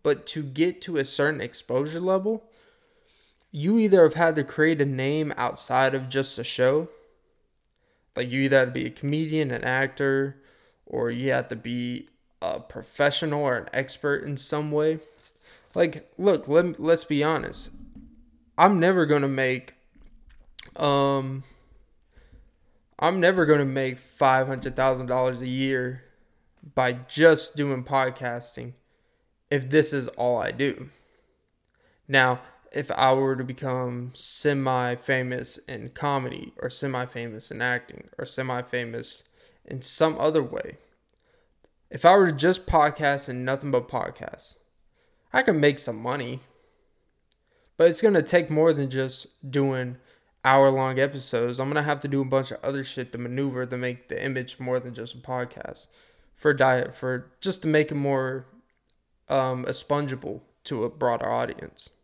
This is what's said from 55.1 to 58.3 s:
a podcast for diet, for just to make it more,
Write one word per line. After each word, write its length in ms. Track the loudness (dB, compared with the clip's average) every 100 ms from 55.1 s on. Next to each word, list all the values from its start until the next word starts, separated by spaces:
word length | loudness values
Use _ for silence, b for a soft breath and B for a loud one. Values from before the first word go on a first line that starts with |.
| -14
a 40 |
podcast 680 | -8 -6 -6 -10 -14 -14 -20 b b b b _
for 180 | 2
diet, 420 | 4 4 4 0 -6
for 360 | -6 -6 -8 _
just 200 | -6 -4
to 40 | 2
make 240 | 2 2
it 40 | -2
more, 500 | 0 0 -2